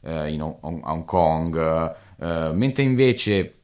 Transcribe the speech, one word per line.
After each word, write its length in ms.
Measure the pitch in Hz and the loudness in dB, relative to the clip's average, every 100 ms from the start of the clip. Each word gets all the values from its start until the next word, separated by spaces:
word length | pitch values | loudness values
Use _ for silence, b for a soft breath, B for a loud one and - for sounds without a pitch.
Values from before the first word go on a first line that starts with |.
eh, 300 | - 80 76 | -6 -6 -4
in 100 | 76 | -4
Hong, 400 | 78 78 78 82 | -6 -8 -10 -10
Hong 220 | - 82 80 | -6 -6 -2
Kong, 880 | 92 80 80 82 80 80 80 80 80 B B | 2 4 2 0 0 0 2 -2 -6 B B
eh, 320 | 82 82 80 | -6 -2 -2
mentre 300 | 85 131 127 | 0 0 2
invece 760 | 139 127 131 120 - 101 85 _ | 0 4 4 4 0 0 0 _